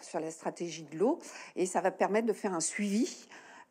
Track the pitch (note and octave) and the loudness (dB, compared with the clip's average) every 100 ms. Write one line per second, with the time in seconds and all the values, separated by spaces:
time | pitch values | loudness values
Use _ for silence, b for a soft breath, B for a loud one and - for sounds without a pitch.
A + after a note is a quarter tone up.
0 | - E3+ D#3+ - F#3 - E3+ D#3 D3 D#3 | -6 -4 -4 -4 -6 -4 -6 -6 -8 2
1 | A3+ F4 B B B - F#3 F3 F3+ F#3 | 2 2 B B B -2 0 2 0 2
2 | F#3 G#3+ A#3 G3+ G#3 E3+ - - G#3 G#3 | 4 4 4 0 0 0 0 0 2 2
3 | F4 - - B B B B | 2 -2 -16 B B B B